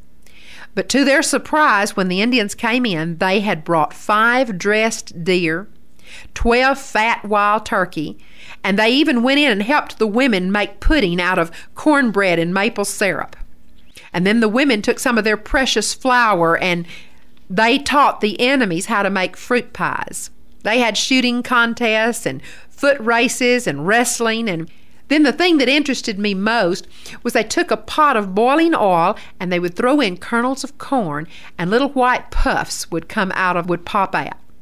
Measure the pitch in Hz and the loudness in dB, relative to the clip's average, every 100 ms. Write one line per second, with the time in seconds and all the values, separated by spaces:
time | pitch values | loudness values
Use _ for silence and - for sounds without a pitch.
0 | - - - - - - - - 190 262 | -18 -18 -18 -18 -18 -16 -10 -6 0 2
1 | 277 285 - 247 - 302 302 208 208 - | 4 4 2 -2 0 2 4 2 0 0
2 | 185 180 226 254 202 - 233 247 247 165 | 0 0 2 2 0 -2 -2 0 0 -2
3 | 165 165 190 196 208 170 151 165 151 - | -2 -2 0 2 0 -2 0 2 0 -2
4 | - 208 226 247 240 180 202 214 220 220 | 0 2 4 2 0 -2 0 2 2 -2
5 | - - 170 180 165 165 208 - - - | -10 -6 0 0 0 -4 -8 -16 -18 -18
6 | - - - - 233 233 262 269 - 214 | -18 -18 -12 -2 2 4 4 0 -2 0
7 | 220 226 208 208 208 214 220 214 180 165 | 0 0 0 2 2 0 0 -2 -2 -4
8 | 147 - - - - - 196 202 220 262 | -8 -10 -16 -18 -18 -6 -2 2 4 4
9 | 311 247 240 277 294 202 208 294 - - | 4 2 4 4 4 2 2 0 0 -2
10 | 220 214 277 196 180 208 208 - - 311 | 0 2 2 2 0 0 -2 0 2 4
11 | 190 175 180 185 165 - - - - 285 | 4 2 2 2 0 -4 -16 -2 2 4
12 | 247 196 196 165 165 190 214 220 202 - | 4 2 2 2 2 0 0 0 -4 0
13 | 196 156 - - - - - - - - | 0 0 -6 -8 -12 -12 -16 -18 -18 -20
14 | - 175 185 233 220 226 285 214 220 - | -8 -2 2 2 2 2 2 2 0 -2
15 | 269 233 214 214 - 294 262 226 208 - | 0 2 2 0 0 0 2 0 -2 -2
16 | 262 247 233 185 165 165 180 175 170 - | 2 4 4 4 4 2 2 -2 -4 -12
17 | - - - - - 190 226 277 277 285 | -16 -18 -18 -16 -6 2 4 2 2 4
18 | 277 - 214 - 247 277 214 165 202 220 | 4 2 -2 0 2 2 2 -2 -2 0
19 | 196 196 185 - - 247 240 - 160 - | 0 0 -2 -4 -2 -2 -2 -4 -4 -4
20 | - - - - - - 180 240 233 208 | -6 -10 -12 -14 -18 -8 -2 0 2 0
21 | - 262 247 240 240 247 233 226 240 220 | 0 2 2 0 0 2 2 0 0 2
22 | 226 226 - 135 - - - - 285 277 | 0 0 -4 -6 -12 -16 -18 0 2 2
23 | 220 233 240 - 247 247 196 139 160 226 | 2 2 2 2 2 2 0 -2 2 2
24 | 240 - 226 226 226 165 160 - - - | 2 0 -2 0 -2 -4 -6 -12 -18 -10
25 | - 302 294 302 359 320 247 294 294 262 | 0 4 4 4 4 4 4 2 2 -2
26 | - 196 208 190 208 233 175 175 - - | -4 -2 -2 0 0 2 2 0 -6 -16
27 | - - 240 233 - - 339 214 - - | -16 -8 -2 0 0 0 0 -2 -4 2
28 | 294 240 202 190 240 294 330 320 196 175 | 2 2 0 0 2 4 2 2 2 4
29 | 175 220 - - 185 175 175 175 247 294 | 2 0 -8 -8 -4 -2 -2 0 2 2
30 | 220 180 - 233 247 269 262 - - 269 | 2 -2 -4 -2 0 -2 -8 -12 -4 -2
31 | 175 147 160 - - - 175 226 277 269 | -2 -4 -8 -14 -14 -6 0 2 2 2
32 | 247 247 - - 269 180 - - - 165 | 2 2 0 2 4 2 -2 -6 -6 -6
33 | - - 190 - 185 175 180 175 - 214 | -4 -4 -2 0 0 0 0 -4 -2 0
34 | 190 170 - - - - | 0 -2 -4 -8 -14 -12